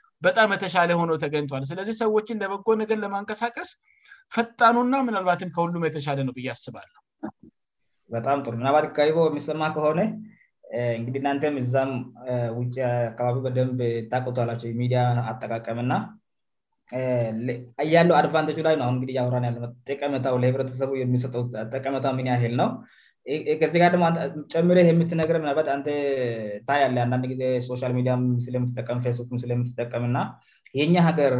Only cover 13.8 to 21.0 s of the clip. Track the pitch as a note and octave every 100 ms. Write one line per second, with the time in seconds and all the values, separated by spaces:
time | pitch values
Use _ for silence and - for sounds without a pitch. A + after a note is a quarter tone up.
13.8 | A#2+ A#2 A2+ B2+ B2+ B2 A#2 A#2 A#2+ A#2
14.8 | B2 B2 B2 A#2+ A2+ A#2 A2 A2+ A#2 A#2
15.8 | B2+ F#3 G#3+ - _ _ _ _ _ _
16.8 | _ B2+ B2+ B2 A2+ A2 B2 B2+ - -
17.8 | D#3 E3 F3 D3+ D3+ D#3 D3+ D#3 D#3+ D#3
18.8 | B2 B2+ B2+ B2+ B2 B2 A#2+ A#2 A#2+ -
19.8 | - C#3 C#3+ C3+ C3 B2+ B2+ C3+ C3 C3
20.8 | C3+ C3+